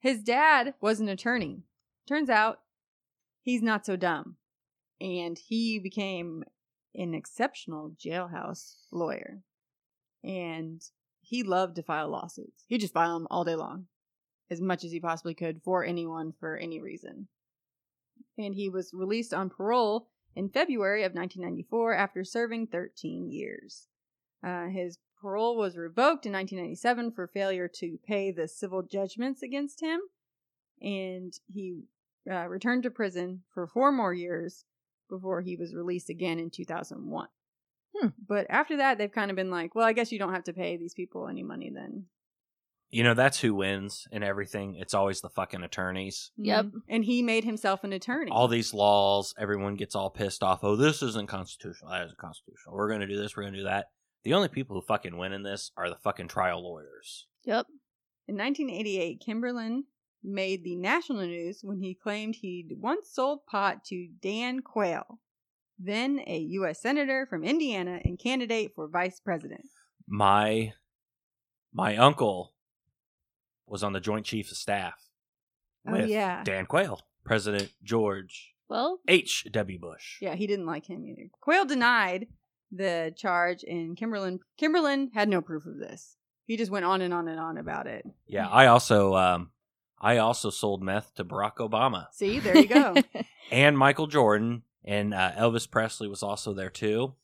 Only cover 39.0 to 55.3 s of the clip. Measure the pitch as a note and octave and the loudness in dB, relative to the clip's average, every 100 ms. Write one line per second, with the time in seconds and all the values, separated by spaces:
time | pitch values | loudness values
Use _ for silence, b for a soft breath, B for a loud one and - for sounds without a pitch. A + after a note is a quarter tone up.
39 | G#3 G#3+ G3+ F#3+ F#3 F3+ E3 A3 A3+ A3+ | 0 -2 -2 -2 -2 -4 -4 2 2 4
40 | A#3 A3 F#3+ F#3 F3+ E3+ F3 E3+ E3+ - | 0 -2 -4 -4 -6 -6 -6 -6 -8 -10
41 | F3+ F#3 - F3 F#3+ - - - - - | -10 -8 -8 -8 -10 -10 -12 -12 -12 -12
42 | F3+ _ _ _ _ _ _ _ _ A#2 | -14 _ _ _ _ _ _ _ _ 2
43 | A#2+ A#2 C3+ C3+ A#2+ G2+ F#2+ G2 G2+ - | 4 6 4 4 0 2 0 -2 -4 -10
44 | - A2 G2+ G2 G2+ G#2 G2 F#2 F#2+ G#2 | -12 -6 -4 -4 -4 -6 -8 -10 -4 0
45 | G2 F#2+ - - F#2 F#2 F2 - F#2 F#2 | 2 0 -6 -6 -6 -6 -10 -4 -4 -4
46 | F#2+ - - - G#3 G#3+ G#3 G3+ - A3+ | -6 -8 -12 -8 0 0 0 -6 -6 -2
47 | G#3+ B3 A#3+ A3+ A3+ G#3+ G#3 F#3+ G3+ F#3+ | 0 2 2 0 0 -2 -2 -2 -4 -8
48 | - C4 C4+ A2+ B2 A#2 A2 G#2+ G2+ G2+ | -4 -4 0 4 4 4 0 4 6 8
49 | G2 G2+ G2 - G#2 G2+ G2+ G2+ G2+ G#2 | 6 4 2 -6 -2 0 -2 -4 -6 -4
50 | G2 - G2+ - G2 F#2 G#2 G#2 D3 D3 | -4 -2 -4 0 2 2 4 4 4 4
51 | C3 A2 G2+ G2 F#2 - - F2 - F#2 | -2 -4 -6 -8 -10 -12 -14 -16 -8 -8
52 | F2 - E2+ D#2+ - - - G2 G#2+ G#2+ | -8 -12 -16 -16 -20 -20 -14 -4 -2 -2
53 | G2 G2+ G#2 - G2+ G2 G2 G2 - _ | -2 -4 -6 -8 -10 -8 -4 -4 -4 _
54 | _ _ - E3 G3 - C3 F#2+ - G#2+ | _ _ 0 2 2 -2 -6 -8 -2 -2
55 | F2+ E2+ F#2 | -2 -8 -8